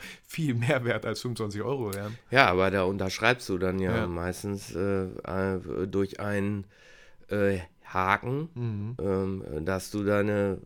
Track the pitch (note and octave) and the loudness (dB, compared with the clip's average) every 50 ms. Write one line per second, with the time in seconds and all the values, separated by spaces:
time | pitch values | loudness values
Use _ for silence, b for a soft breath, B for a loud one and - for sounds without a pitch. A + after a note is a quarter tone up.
0 | B B B B B - - D#3+ D#3+ C#3+ A#2 A#2 A#2 C3+ D3 C3 B2 A#2+ A2+ A2 | B B B B B -10 -4 -2 0 2 2 2 2 2 2 2 2 0 0 0
1 | - A#2 G#2+ - - B2 A#2 - A2 G#2 G2+ G#2 G2+ A#2 C#3 C3+ A2+ G2+ F#2+ G2 | -2 -4 -4 -4 -4 -4 -4 -4 -4 -4 -4 -4 -2 -2 -2 -2 -2 -4 -4 -4
2 | G2+ G#2 A2+ - - - A#2+ C3 C3+ F#2+ F2+ F#2 F#2+ F#2+ F#2+ G2 F#2 F#2 G2+ G2+ | -6 -6 -8 -10 -4 2 6 6 8 8 8 6 4 4 4 2 2 2 0 0
3 | F#2+ F#2 - - A2 A#2 B2 B2 - - F#2+ F2 F#2 F#2 F#2 F#2+ F#2 F2+ G2+ A2+ | -2 -2 -2 0 2 2 2 2 0 -4 -2 0 0 0 0 0 0 0 0 0
4 | G#2+ F2+ F2 E2+ F2 F2+ F2+ - - G2+ G2+ G2+ - - - E2 G2 G2+ G2 F#2+ | 0 -2 -2 -4 -4 -4 -4 -6 -6 -6 -6 -6 -8 -6 -4 -2 0 0 0 0
5 | F#2+ F#2 - - - - F2+ F#2+ F#2+ F#2+ F#2+ F2+ F#2 D#2 A1+ - F#2+ G2+ F#2 G2 | -2 -4 -6 -8 -8 -6 -2 0 0 0 0 -2 -4 -4 -4 -2 -2 0 0 0
6 | G2 F#2+ - - G#2 G#2 G#2 G2+ G2 G2+ G#2 G2+ F#2+ B B B B B B B | 0 0 -2 -6 -4 -2 0 0 0 0 -2 -4 -6 B B B B B B B
7 | B B B B - - G2+ G#2 G2+ G2+ G2 F#2 F2 - _ _ - - - F#2 | B B B B -8 -2 0 2 2 2 2 0 -4 -8 _ _ -12 -4 -2 2
8 | F#2 F#2+ G2+ G2+ - B2 C3 C#3+ D#3+ E3 - B2 A#2+ A2+ G#2+ G2+ G#2 A2+ B2 - | 4 4 4 4 2 -2 -4 -4 -4 -6 -6 -6 -4 -4 -2 -4 -4 -6 -6 -4
9 | E2+ G2 F#2+ F#2+ F#2+ F#2+ F#2+ F#2+ - - D2+ D2+ D#2+ F#2+ F#2+ F#2 - - - G#2 | -2 0 0 2 0 0 -2 -6 -6 -6 -6 -4 -2 -2 -2 -2 -2 -4 -2 0
10 | G2+ G2+ G#2 G2+ G2+ G#2 G#2 G2+ G2+ G2 F#2 F2+ - | 2 2 4 4 4 2 2 2 2 2 0 -2 -6